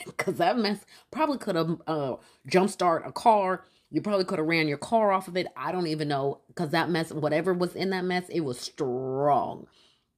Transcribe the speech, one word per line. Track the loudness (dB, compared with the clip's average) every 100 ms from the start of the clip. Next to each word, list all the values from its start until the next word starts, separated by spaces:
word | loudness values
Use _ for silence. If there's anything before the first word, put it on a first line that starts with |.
| -8
<laughs> | -4
'Cause | -4 2
that | 2 2
mess | 0 -2 -8 -20 _
probably | -2 -2 0
could | -2
have, | 0 0 -2 -4
uh, | -4 -4 -6 -12 _ 0
jumpstart | 2 2 2 2 2 -2
a |
car. | 2 4 4 2 -2 -6 _ _
You | -4
probably | 0 0
could | 0 0
have | 2
ran | 2 2
your | -2
car | 0 2 4
off | 2 0
of | -4
it. | -4 -6
I | -4
don't | -2 -2
even | -2 0
know. | 0 0 -4 _
'Cause | -6 0
that | 0 2
mess, | 0 -2
whatever | -2 0 0 0
was | 0 -2 -2
in | -4
that | -2
mess, | -2 -2 -2
it | -4
was | -4 -6
strong. | -10 -6 -4 -2 -4 0 4 4 2 -6 -16 _ _ _ _